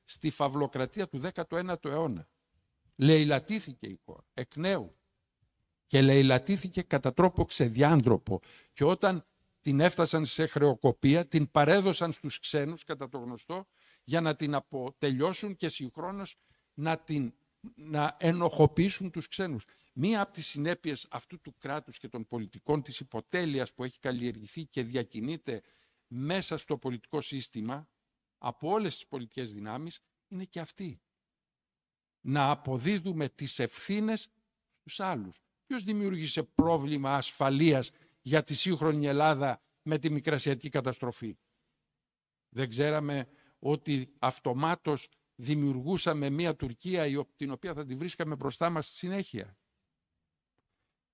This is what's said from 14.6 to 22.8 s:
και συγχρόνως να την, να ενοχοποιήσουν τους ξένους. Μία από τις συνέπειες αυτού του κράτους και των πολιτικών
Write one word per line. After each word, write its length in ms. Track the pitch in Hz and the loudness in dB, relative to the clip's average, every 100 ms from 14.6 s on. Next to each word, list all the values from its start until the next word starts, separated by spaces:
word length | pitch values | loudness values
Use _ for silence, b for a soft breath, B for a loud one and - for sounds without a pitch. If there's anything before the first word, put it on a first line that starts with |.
| - 139 127 - 143 131 165 180 208 185 | -4 -8 -8 -2 -2 2 0 -2 -6 -6
και 120 | 160 | -6
συγχρόνως 680 | - 127 156 180 196 190 - b b b | -6 -10 -8 -8 -8 -12 -16 b b b
να 240 | - 156 160 | -6 -2 -2
την, 360 | - 147 120 - _ _ - | -2 -4 -4 -8 _ _ -20
να 420 | - 151 151 147 - | -20 -6 -2 0 2
ενοχοποιήσουν 920 | 165 175 170 - 147 - 196 - 190 | 2 2 2 6 6 6 0 0 -6
τους 180 | 165 - | -8 -8
ξένους. 360 | - 185 120 - b b | -6 -6 -6 -10 b b
Μία 280 | - 180 220 | -2 0 0
από 120 | 202 | -2
τις 140 | - 151 | -4 -4
συνέπειες 600 | 143 151 175 160 135 - | -2 -2 -2 -4 -6 -8
αυτού 300 | 123 - 180 | -12 -12 -16
του 140 | - - | -18 -12
κράτους 400 | 135 147 147 - | -8 -8 -8 -16
και 100 | 117 | -12
των 180 | 120 110 | -10 -8
πολιτικών 560 | 120 104 - - 151 | -8 -8 -8 -2 0